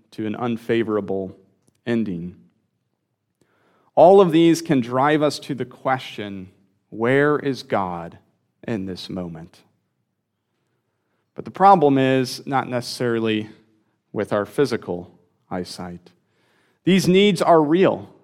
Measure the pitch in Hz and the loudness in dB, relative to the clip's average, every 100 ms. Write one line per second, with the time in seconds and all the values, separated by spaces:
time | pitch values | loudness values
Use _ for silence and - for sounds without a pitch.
0 | _ - 107 104 120 113 - 117 110 104 | _ -10 -8 -6 -6 -6 -2 -2 0 -2
1 | 98 98 95 - _ _ _ _ 120 117 | -4 -6 -8 -14 _ _ _ _ -6 -4
2 | 101 87 87 - _ _ _ _ _ _ | -4 -6 -10 -16 _ _ _ _ _ _
3 | _ _ _ _ _ _ _ _ _ - | _ _ _ _ _ _ _ _ _ 6
4 | 165 196 185 160 165 165 - 139 120 131 | 8 8 6 4 4 2 0 -2 0 0
5 | 147 151 147 - - 127 123 - 135 127 | 0 2 0 -4 -10 -10 -10 -8 -4 -4
6 | - - 104 98 92 _ _ _ _ 107 | -6 -12 -12 -12 -16 _ _ _ _ -4
7 | 117 139 147 147 139 120 - 110 90 85 | 0 2 2 0 -4 -8 -4 -4 -4 -8
8 | 85 - _ _ _ _ - 110 95 90 | -12 -18 _ _ _ _ -8 -8 -8 -12
9 | - 95 87 82 87 _ _ _ _ _ | -10 -10 -10 -14 -20 _ _ _ _ _
10 | _ _ _ _ _ _ _ _ _ _ | _ _ _ _ _ _ _ _ _ _
11 | _ _ _ - - - 196 190 147 135 | _ _ _ -18 -12 2 6 6 6 4
12 | 131 131 127 - - 135 - 123 - - | 2 0 -2 -8 -6 -4 -4 -6 -8 -6
13 | 123 117 113 107 110 - _ _ _ _ | -4 -2 -2 -2 -6 -14 _ _ _ _
14 | _ 110 101 107 101 - 131 110 - 87 | _ -8 -4 -2 -2 -2 -2 -2 -6 -10
15 | 87 _ _ _ - 92 87 - 90 87 | -10 _ _ _ -12 -10 -10 -12 -14 -16
16 | _ _ _ _ _ _ _ _ 165 190 | _ _ _ _ _ _ _ _ 2 2
17 | 143 185 208 170 160 165 147 175 160 101 | 4 4 4 2 4 4 4 2 2 0
18 | 101 _ | -8 _